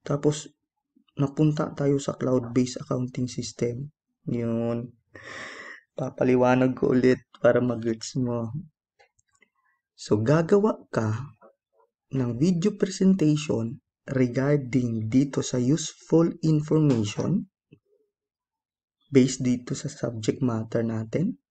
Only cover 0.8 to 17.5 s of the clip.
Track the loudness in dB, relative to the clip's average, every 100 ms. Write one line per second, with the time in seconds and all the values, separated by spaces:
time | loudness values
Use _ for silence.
0.8 | _ _ _ -4 -4 2 2 2 -4 -2
1.8 | 0 0 -2 -4 0 0 0 0 -2 -4
2.8 | -6 -4 -4 -4 -6 -6 -10 -4 -4 -4
3.8 | -10 _ _ _ -6 -4 -2 -2 -2 -4
4.8 | -6 -16 _ -20 -18 -16 -16 -16 -18 -20
5.8 | _ -10 -10 -2 2 4 6 4 4 2
6.8 | 2 4 4 2 _ 0 4 4 2 -2
7.8 | -4 -4 -6 -4 -2 -2 -6 -8 -12 _
8.8 | _ _ _ _ _ _ _ _ _ _
9.8 | _ _ -2 0 2 2 4 4 2 -2
10.8 | -4 -4 -2 -4 -8 -16 -20 _ _ _
11.8 | _ _ _ -4 -4 0 0 2 0 -2
12.8 | -4 2 4 4 4 2 0 -4 -4 -8
13.8 | _ _ -6 0 0 0 0 0 0 -2
14.8 | 0 -2 0 2 2 -2 -4 -2 2 0
15.8 | -2 -12 2 4 4 0 0 0 2 2
16.8 | 4 2 0 -2 -2 -2 -4